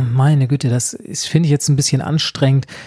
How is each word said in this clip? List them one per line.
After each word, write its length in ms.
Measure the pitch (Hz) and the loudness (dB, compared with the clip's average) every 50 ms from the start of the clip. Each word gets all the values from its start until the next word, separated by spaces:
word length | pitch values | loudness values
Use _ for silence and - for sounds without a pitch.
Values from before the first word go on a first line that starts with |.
| 131 120 | 0 0
meine 360 | 117 131 135 143 151 143 135 120 | 0 2 2 4 4 4 2 2
Güte, 220 | 143 139 - 127 | 0 0 0 0
das 240 | 120 123 - - - | 0 0 -2 -4 -8
ist, 340 | - - - - - - - | -10 -14 -12 -10 -8 -8 0
finde 200 | - 160 175 156 | 0 0 2 2
ich 40 | |
jetzt 180 | 143 143 - - | 2 0 2 0
ein 60 | 147 | 0
bisschen 260 | 135 - - - 135 | 0 0 0 0 -2
anstrengend. 640 | - - 147 160 - - - - 143 135 135 139 127 - - - - | -2 -2 -2 -2 -2 -4 -4 0 2 2 2 2 0 -4 -12 -18 -20